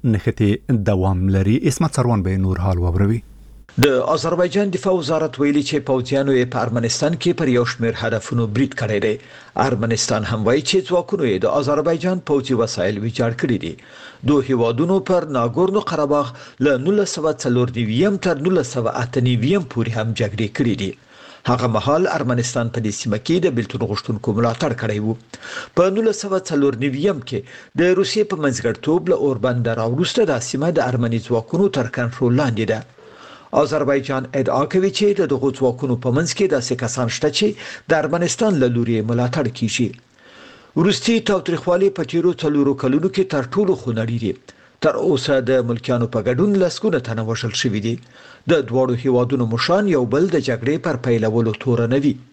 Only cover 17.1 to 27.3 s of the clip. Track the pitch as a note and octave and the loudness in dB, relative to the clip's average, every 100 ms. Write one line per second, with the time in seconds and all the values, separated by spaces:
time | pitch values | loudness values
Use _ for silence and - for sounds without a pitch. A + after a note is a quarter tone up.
17.1 | - D#3 D3 C3+ B2 B2 B2 A2 A#2 G3 | -2 -2 -2 0 0 0 -2 -2 2 2
18.1 | G3 F#3 D3+ E3 F#3 C3 C3 A2+ - B2 | 0 -2 0 0 0 0 -2 -2 -2 -2
19.1 | C3+ B2 A#2+ B2 G3 D3 A#2 A#2 A2+ A2+ | 0 2 2 2 0 -2 -4 -2 -2 -4
20.1 | G#2+ G#2 G#2+ G#2+ - B2+ G2 G2 - _ | -2 -2 -2 -4 0 0 0 -4 -8 _
21.1 | - - - - A#2+ A#2+ A2+ C3+ D#3 F#3 | -20 -20 -8 -2 0 2 0 2 2 2
22.1 | E3 B2+ B2 A#2+ B2+ A#2 B2 A2 G2+ A2+ | 0 -2 -2 -2 -4 -4 -4 -4 -4 -4
23.1 | G#2+ - F3 F3 A#2+ G#2+ G#2+ G#2 G2+ - | -4 0 0 2 -2 -4 -6 -4 -4 -6
24.1 | G#2+ - G#2+ A#2 A2+ D#3 A#2+ A2 G#2 G#2+ | -4 -2 0 0 0 -4 -2 -4 -2 -4
25.1 | A#2 - - - - - - F#3 G3 A3 | -6 -10 -20 -14 -14 -4 2 2 4 0
26.1 | G#3 G3+ F#3+ F#3+ D3+ C#3 A#2 C#3 C3+ F3 | -2 -2 -4 0 2 2 0 -4 0 -2
27.1 | D#3+ - | -2 -6